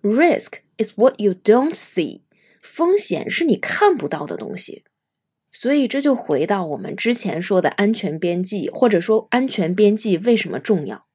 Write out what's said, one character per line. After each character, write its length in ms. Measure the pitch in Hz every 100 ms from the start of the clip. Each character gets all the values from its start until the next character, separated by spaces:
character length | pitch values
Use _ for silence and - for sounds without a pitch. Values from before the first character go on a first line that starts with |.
“Risk 560 | 202 226 339 262 - - _ -
is 140 | -
what 240 | - 247 254
you 160 | 208
don't 400 | 185 - 226 285
see。” 460 | - - - 147 - _ _ _ _ -
风 300 | - 339 403
险 320 | - 160 -
是 160 | -
你 120 | 330 208
看 380 | - - 415
不 140 | 311 147
到 180 | 151 147
的 120 | -
东 180 | - -
西。 280 | - - _ _ _ _ _ _ _
所 180 | - 240
以 160 | 294 254
这 140 | 269
就 140 | 285
回 320 | 247 - 139 156
到 180 | 196
我 120 | 170 143
们 180 | - 170
之 160 | 220
前 280 | 233 196 165
说 200 | 185 185
的 80 | 160
安 240 | - 202
全 260 | 220 175 156
边 240 | 175 175
际， 280 | 185 208 -
或 180 | - 247
者 100 | 196
说 280 | 170 220 -
安 140 | 247 262
全 280 | - 180
边 200 | 185 208
际 220 | 214 226 175
为 180 | 208
什 160 | 226 170
么 80 | -
重 280 | - 196 170
要。 200 | 208 _